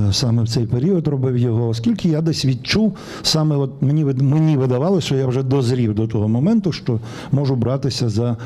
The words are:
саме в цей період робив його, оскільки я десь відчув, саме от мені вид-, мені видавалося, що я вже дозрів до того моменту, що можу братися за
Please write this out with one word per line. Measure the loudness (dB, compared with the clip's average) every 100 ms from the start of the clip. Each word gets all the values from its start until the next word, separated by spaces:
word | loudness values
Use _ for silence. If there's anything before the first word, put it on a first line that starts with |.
| 2
саме | 0 0 0
в | 0
цей | -2 -2
період | 0 0 0 0
робив | -2 0 0
його, | 0 0 0
оскільки | -2 -2 0 0
я | 0
десь | 0 0 0
відчув, | -2 -2 0 0 -2 -10 -8
саме | -2 0 2 0
от | -2 -2
мені | 0 2
вид-, | 0 0
мені | 2 4 4 2
видавалося, | 2 0 2 0 0
що | 0
я | 0
вже | 0
дозрів | 0 2 2 2 0 0
до | 0
того | 0 0
моменту, | 2 2 2 0
що | -2 -2 -4 -4 -12 -4
можу | 0 0 0
братися | 0 -2 -2 -2 -2
за | 0 -2 -4